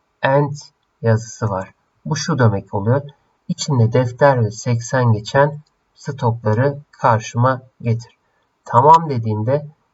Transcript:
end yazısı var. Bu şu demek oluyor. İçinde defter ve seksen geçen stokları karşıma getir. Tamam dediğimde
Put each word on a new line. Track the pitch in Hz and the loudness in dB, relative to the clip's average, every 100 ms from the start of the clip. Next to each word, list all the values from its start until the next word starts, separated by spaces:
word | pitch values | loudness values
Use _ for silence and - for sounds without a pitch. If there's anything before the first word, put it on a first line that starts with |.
| _ _ | _ _
end | 131 139 147 147 - _ _ _ | 0 0 0 -4 -14 _ _ _
yazısı | 113 107 - - 110 | 0 0 -2 -6 -4
var. | 92 95 - _ _ - | -4 -8 -16 _ _ -8
Bu | 156 | -6
şu | - 143 | -2 2
demek | 117 98 - | 2 0 -4
oluyor. | 101 101 135 143 - _ _ - | -6 -2 -2 -4 -16 _ _ -10
İçinde | 180 - 135 113 | -8 -2 0 2
defter | 123 123 - 143 131 107 | 2 0 2 2 4 0
ve | |
seksen | - - 117 - 131 120 | -4 -4 -4 -2 0 2
geçen | 104 - 135 147 151 - _ _ _ | 0 0 2 2 0 -16 _ _ _
stokları | - 135 123 117 110 107 139 143 - | -12 -4 -4 -2 -2 0 0 -2 -12
karşıma | - 135 110 - 120 123 131 - - | -4 0 0 -2 -2 0 -2 -8 -8
getir. | 123 117 - _ _ _ _ _ - | -4 -4 -6 _ _ _ _ _ -2
Tamam | 120 139 165 165 | 2 6 6 4
dediğimde | 127 110 107 107 143 147 - _ | -4 -4 -4 -2 -2 -4 -18 _